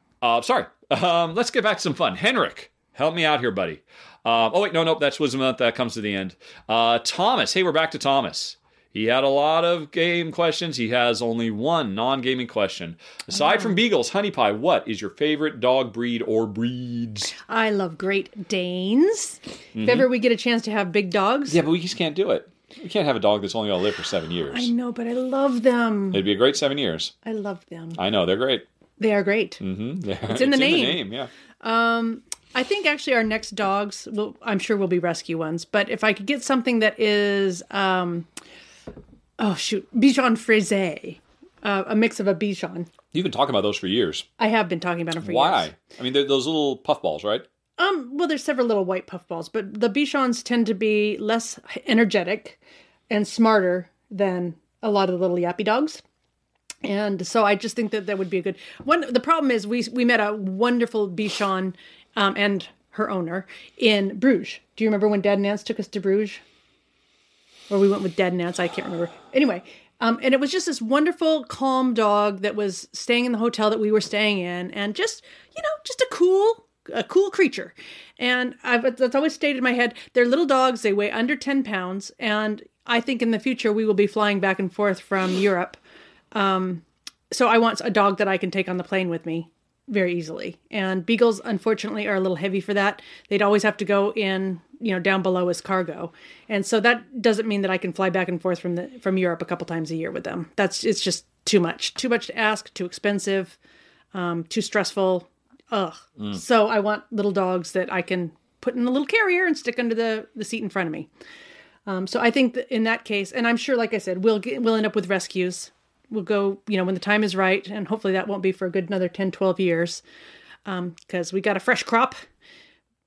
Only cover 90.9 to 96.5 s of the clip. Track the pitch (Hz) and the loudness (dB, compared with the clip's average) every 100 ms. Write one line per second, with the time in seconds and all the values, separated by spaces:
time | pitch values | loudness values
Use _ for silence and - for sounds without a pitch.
90.9 | 185 170 226 233 202 240 202 226 220 214 | -2 0 4 4 2 -2 -4 0 -2 -2
91.9 | 214 208 196 190 170 190 190 180 202 196 | -4 -2 0 0 0 -2 -2 -2 0 0
92.9 | - - - - 202 202 208 214 208 190 | -2 -10 -20 -4 0 4 4 2 0 0
93.9 | 202 202 226 196 190 190 170 - - 233 | 2 2 0 -2 -2 -2 -4 -10 -8 -4
94.9 | 185 190 190 185 180 180 175 - 190 170 | 0 2 2 2 0 0 -2 -2 -2 -2
95.9 | 147 170 - - - - | -6 -12 -14 -20 -20 -6